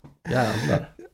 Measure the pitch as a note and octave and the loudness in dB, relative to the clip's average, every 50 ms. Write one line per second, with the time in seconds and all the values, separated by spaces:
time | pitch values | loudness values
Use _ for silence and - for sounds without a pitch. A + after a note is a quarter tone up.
0 | - - - _ - E3+ B2 B2+ B2 A2 A2 A2 B2 D3+ - - - - - - | -20 -20 -20 _ -6 -2 0 2 2 2 0 0 0 2 2 0 0 -4 -14 -18
1 | - - | -20 -20